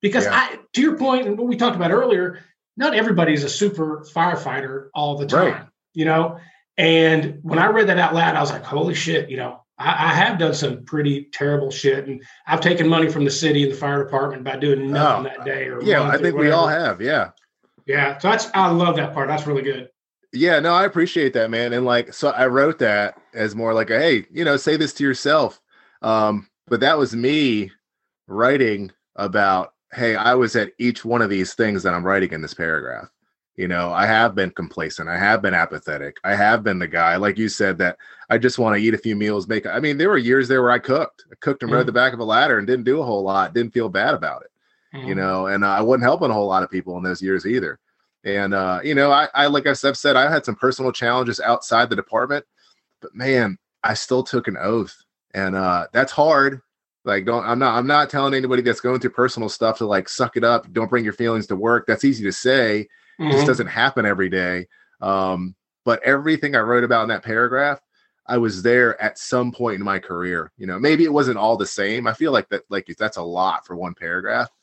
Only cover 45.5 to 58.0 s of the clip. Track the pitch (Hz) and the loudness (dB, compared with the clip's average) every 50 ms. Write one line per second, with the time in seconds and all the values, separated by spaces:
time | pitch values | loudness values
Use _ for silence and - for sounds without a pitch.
45.5 | 98 101 101 98 95 101 110 117 131 127 120 123 151 175 175 135 110 107 104 98 | 0 0 2 2 2 2 4 4 2 4 4 2 2 2 0 0 0 0 0 2
46.5 | 92 92 92 - - 92 87 92 87 90 90 92 90 87 95 95 95 92 82 98 | 2 0 0 0 -4 -6 -6 -6 -10 -6 -4 -6 -6 -4 -2 -2 -2 0 0 -2
47.5 | 120 127 95 78 69 _ _ _ _ _ _ _ _ _ _ 95 101 101 101 98 | -2 -2 -2 -4 -8 _ _ _ _ _ _ _ _ _ _ -4 -2 -2 -2 0
48.5 | 101 98 95 92 90 90 - 147 151 139 139 143 139 143 151 156 - 135 143 147 | -2 0 0 0 -2 -2 -2 -2 0 2 4 4 4 4 2 2 2 2 2 4
49.5 | 143 147 135 143 135 - - 139 135 - - 147 135 127 131 147 165 151 - - | 2 2 0 0 -2 0 0 -2 -2 0 0 2 4 4 4 4 2 0 -2 -2
50.5 | 107 - - 135 127 - 131 127 117 - 123 120 120 127 127 120 110 - 76 107 | -6 0 0 0 0 0 -2 -4 -4 -2 -2 0 0 0 0 -2 -4 -4 0 0
51.5 | 120 - - - 117 113 120 123 117 98 - _ - 113 123 131 143 147 - _ | 0 0 0 0 2 2 2 2 0 -6 -4 _ -2 -2 -2 -2 -4 -6 -6 _
52.5 | _ _ _ _ _ _ _ _ _ _ - - _ 107 123 135 135 127 117 101 | _ _ _ _ _ _ _ _ _ _ -20 -20 _ -6 -2 0 2 2 2 0
53.5 | 92 - _ _ _ _ - 110 107 110 - - 127 127 131 - - 123 117 - | -2 -8 _ _ _ _ -2 -2 -2 -2 -2 -2 0 0 0 0 -4 -4 -4 -4
54.5 | 95 - 76 98 113 117 101 92 - _ _ _ _ _ _ _ - 95 98 95 | -8 -4 -4 -2 -2 -2 -2 -4 -10 _ _ _ _ _ _ _ -8 -6 -4 -2
55.5 | 95 95 95 92 90 87 85 - - 117 135 131 - - 147 156 156 139 135 139 | -2 -2 0 0 0 0 -2 -2 0 0 0 0 2 2 4 4 6 4 4 2
56.5 | 139 131 _ _ _ _ _ _ _ _ _ 101 101 101 95 107 117 120 92 110 | 0 -4 _ _ _ _ _ _ _ _ _ -2 -2 -2 0 0 -2 -2 0 -2
57.5 | 120 123 135 127 113 120 120 135 147 147 | 0 2 2 2 2 0 0 2 2 2